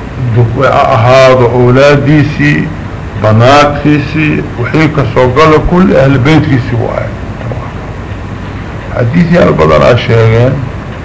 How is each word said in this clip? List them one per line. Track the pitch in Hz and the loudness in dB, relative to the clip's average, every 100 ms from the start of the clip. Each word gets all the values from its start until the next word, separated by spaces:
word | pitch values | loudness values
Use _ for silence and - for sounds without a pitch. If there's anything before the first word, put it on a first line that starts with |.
| - - 127 113 | -10 -8 -4 0
دك-، | 117 - 131 123 139 131 | 0 0 0 2 2 2
هذا | 120 131 131 127 120 | 4 4 4 4 2
أولاديسي، | 123 123 127 143 139 123 151 135 - 143 156 165 - - - - - | 2 2 4 4 4 2 2 2 0 0 0 -4 -8 -10 -10 -10 -4
بناتكيسي، | 107 110 120 143 147 147 151 147 123 156 151 156 - - | 0 4 4 4 2 0 0 0 -2 -4 -2 -4 -6 -6
وحي | 117 151 156 | -4 0 0
كسوغل | 147 120 127 127 127 156 156 160 | 0 -2 0 0 2 2 2 2
كل | 180 185 170 | 2 2 2
أهل | 135 139 | 2 2
بيتكيسي | 127 156 - 131 117 120 | 2 2 2 -2 -2 -4
واي. | - - 117 - - - - 117 - - - - - - - - - - - - - - | -4 -6 -8 -10 -10 -10 -8 -8 -10 -12 -12 -12 -12 -12 -10 -12 -12 -12 -12 -12 -8 -4
حديثي | 117 165 160 170 | -2 0 2 2
البدن | - - 78 80 | 2 2 2 2
أشياغين، | 135 123 - 113 113 113 123 147 - - - - | 2 2 2 2 2 2 0 0 -6 -10 -12 -12